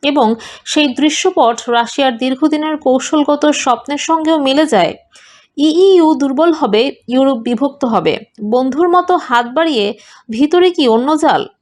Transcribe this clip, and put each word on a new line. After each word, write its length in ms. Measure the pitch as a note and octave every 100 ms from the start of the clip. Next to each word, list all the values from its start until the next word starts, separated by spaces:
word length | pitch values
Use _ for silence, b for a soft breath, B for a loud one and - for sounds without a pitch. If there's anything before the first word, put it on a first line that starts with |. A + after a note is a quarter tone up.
| C#4+
এবং 180 | D4 A3 A3+ B B
সেই 240 | - - D4 B3
দৃশ্যপট 580 | D4+ D4+ F#4+ F#4 B3 A#3+ - A#3
রাশিয়ার 380 | A3+ - C4+ A#3
দীর্ঘদিনের 520 | B3+ C4 D#4 D4+ D#4 D4+
কৌশলগত 600 | C4+ B3+ B3+ D#4 D4 D4 D4+ D4
স্বপ্নের 400 | - A#3 A#3 C#4+ -
সঙ্গেও 300 | D#4+ D#4 D#4+ C4+
মিলে 180 | C4+ D#4
যায়। 260 | A3 E3+ - _ b b b b -
ইইউ 520 | D4 D#4 F#4+ F#4 D#4+ D#4
দুর্বল 300 | C#4 C4 E4 D#4
হবে, 220 | B3+ G#3 C4+ - -
ইউরোপ 260 | B3 C4+ C4 A3+
বিভক্ত 340 | A#3 C#4 C4+
হবে। 300 | B3+ G#3+ E3 - - _ G#3
বন্ধুর 360 | A#3 C4 C4 F4
মতো 240 | F4 F4 F4+ -
হাত 200 | A#3+ A#3+ C4
বাড়িয়ে 300 | E4 C4+ G3+ - B B B
ভিতরে 380 | A3 D4 F4 F4+ F4
কি 80 | C4+
অন্য 200 | A3+ B3+ D4+
জাল? 200 | D4+ E3+ C3+ _